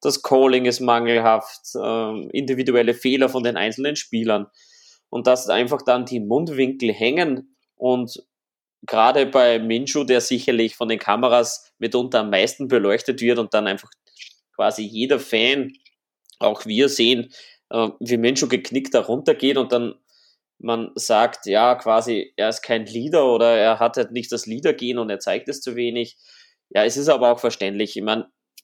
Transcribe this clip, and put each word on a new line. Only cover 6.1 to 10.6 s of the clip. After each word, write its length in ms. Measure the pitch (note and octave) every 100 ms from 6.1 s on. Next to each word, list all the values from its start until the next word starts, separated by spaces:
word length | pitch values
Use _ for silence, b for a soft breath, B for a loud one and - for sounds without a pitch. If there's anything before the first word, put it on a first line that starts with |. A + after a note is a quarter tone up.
| B2
Mundwinkel 760 | G#2 B2+ E3 C3+ B2+ C3+ A#2+
hängen 640 | G#2 A#2 D#3 E3 C3 - _ _ _
und 440 | B2+ B2 A#2+ - - _ _ _ _ _
gerade 440 | - A2 A#2 C#3 C3+
bei 340 | C3+ B2 A2+
Minshew, 420 | A2+ A#2 C#3 D3+
der 180 | B2+ B2
sicherlich 540 | - B2 B2+ A#2